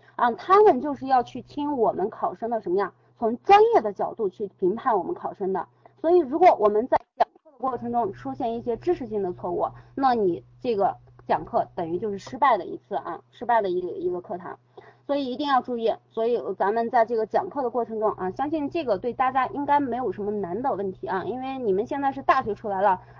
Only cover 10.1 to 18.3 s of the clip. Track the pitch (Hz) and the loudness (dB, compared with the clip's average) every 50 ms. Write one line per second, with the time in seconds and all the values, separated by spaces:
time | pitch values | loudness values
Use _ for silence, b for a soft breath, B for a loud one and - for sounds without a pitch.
10.1 | 240 233 208 185 170 196 - _ _ - - 254 233 196 196 165 - - - - | 2 4 2 0 0 -2 -8 _ _ -8 -4 -2 0 2 0 0 -2 -4 -14 -20
11.1 | _ - - - 220 156 165 - - 220 - - - - 175 160 170 180 233 214 | _ -20 -4 -2 -2 -2 -2 -2 -2 -2 -2 -2 -4 -8 -6 -4 -4 -4 -4 -4
12.1 | 202 196 - - - 240 294 277 240 196 160 160 - 175 - _ 202 170 - 170 | -6 -8 -10 -12 -4 0 2 4 4 2 0 -6 -10 -12 -10 _ -8 -6 -6 -6
13.1 | 165 - - _ _ - 247 208 240 226 208 190 175 180 180 175 - - 170 180 | -12 -12 -14 _ _ -14 -2 2 2 2 2 2 -2 -2 -4 -6 -8 -4 -4 -4
14.1 | 180 175 175 - 196 180 180 151 - - _ B B B B B B B B - | -4 -4 -6 -8 -12 -10 -10 -14 -16 -16 _ B B B B B B B B -4
15.1 | 285 285 277 247 247 233 294 285 277 247 247 - 247 233 226 220 - - _ _ | -2 -2 -2 -4 -4 -4 0 2 2 2 2 0 -6 0 0 0 0 -2 _ _
16.1 | _ 220 226 233 240 214 135 147 196 - 214 196 220 233 233 233 - 240 226 226 | _ -2 0 0 0 0 -2 -4 -4 0 0 0 2 0 -2 2 2 2 2 2
17.1 | 240 220 220 214 - 214 - - - 269 254 233 226 247 233 220 226 214 214 208 | 2 -2 -2 0 0 -2 -2 -2 -4 -4 -4 -2 -2 -2 -4 -4 -4 -2 0 0
18.1 | - - 185 185 | 0 0 -4 -6